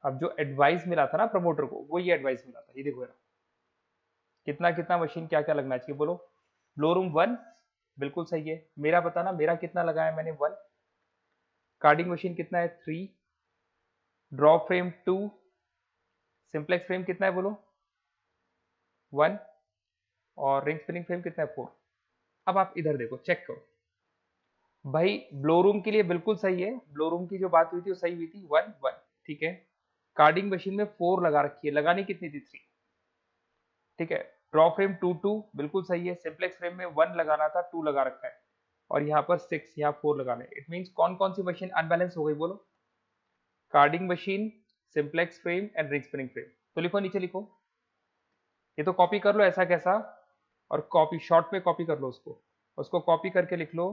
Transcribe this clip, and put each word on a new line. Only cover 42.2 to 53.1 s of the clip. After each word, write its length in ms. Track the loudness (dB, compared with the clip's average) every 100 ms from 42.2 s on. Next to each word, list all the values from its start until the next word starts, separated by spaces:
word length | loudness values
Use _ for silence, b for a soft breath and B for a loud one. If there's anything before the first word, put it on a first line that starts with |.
| -2
गई 80 |
बोलो? 220 | -2 -4 -6 _ _ _ _ _ _ _ _ _ _ _
Carding 340 | 4 6 4 -2
machine, 420 | -4 -2 -4 -4 -8 _ _ _ -4
simplex 460 | -2 -2 -2 -4
frame 260 | -4 -4 -4 -4
and 120 | -2
ring 120 | -4
spinning 260 | -6 -10 -8
फ्रेम। 160 | -10 -16
तो 360 | _ _ -4
लिखो, 180 | -2 -2
नीचे 200 | -2 -4
लिखो, 220 | -6 -8 -12 _ _ _ _ _ _ _ _ _ _ _ _ -4
ये 60 | -4
तो 80 |
कॉपी 260 | 2 2 4
कर 160 | 2 6
लो 80 |
ऐसा 220 | 4 4 2
कैसा, 320 | 2 2 0 -2 -18 _ _ _ _ _
और 100 | -6 0
copy, 280 | 2 4 0
short 340 | 4 4 4
में 80 | -2
copy 240 | -2 -2 -2
कर 140 | -4
लो 100 | -4
उसको, 320 | -10 -18 -20 _ _ _ -12
उसको 220 | -4 -4
copy 280 | 2